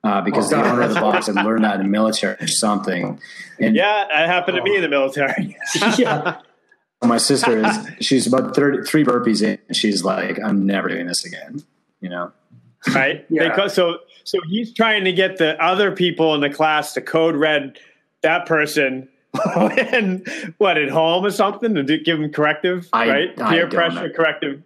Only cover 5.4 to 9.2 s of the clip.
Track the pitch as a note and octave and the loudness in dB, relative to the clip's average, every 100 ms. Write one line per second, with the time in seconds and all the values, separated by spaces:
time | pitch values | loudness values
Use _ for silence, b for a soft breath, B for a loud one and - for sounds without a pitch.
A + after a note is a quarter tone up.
5.4 | F#3 - - - G#3 A3 A3+ F#3 F3 - | -6 -8 -6 0 0 2 2 0 -4 -6
6.4 | _ _ _ _ _ _ A#2+ A#2 - C#3 | _ _ _ _ _ _ 2 2 2 2
7.4 | - A2+ G#2+ G#2 - - - C3 A2+ C3 | 2 2 2 0 -6 -8 0 2 4 0
8.4 | - - C#3+ C#3+ - D#3 C3 B2 | 2 2 2 0 0 2 2 2